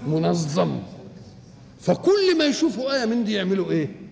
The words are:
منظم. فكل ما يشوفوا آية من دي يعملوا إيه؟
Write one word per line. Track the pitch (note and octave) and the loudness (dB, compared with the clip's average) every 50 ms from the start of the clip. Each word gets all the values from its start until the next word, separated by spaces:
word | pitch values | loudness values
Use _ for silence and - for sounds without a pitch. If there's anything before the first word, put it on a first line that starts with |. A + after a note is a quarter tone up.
| B2 C#3+ | -4 -2
منظم. | D#3 D#3+ E3 E3+ F3 F3 D#3+ D3 C#3+ F#3 F3 D#3 C3+ A#2+ F#2 - - - - - - - - - - - - - - - - - - - | 0 0 2 2 0 0 -2 -2 0 0 0 0 -2 -4 -8 -10 -14 -18 -18 -18 -20 -20 -20 -20 -20 -20 -20 -20 -20 -20 -20 -20 -20 -6
فكل | - F3 F3 - - E4+ G4 G#4 F#4+ F#4 F4 D#4+ | -2 -2 -2 2 2 4 4 4 4 4 4 4
ما | D4+ | 2
يشوفوا | D4 - - D#4 D#4+ G3 G#3+ C4 C4+ C#4 | 2 2 2 0 0 0 -2 -2 -2 0
آية | C4+ A#3+ | 0 0
من | A3 A#3 A#3+ A3+ | 0 0 0 0
دي | G#3 G#3+ | 0 0
يعملوا | G3+ F#3 F#3 G3 G3 F3 D#3+ | 0 0 0 0 0 0 0
إيه؟ | E3 E3 D3+ - - - - - | 0 0 0 -2 -6 -10 -18 -18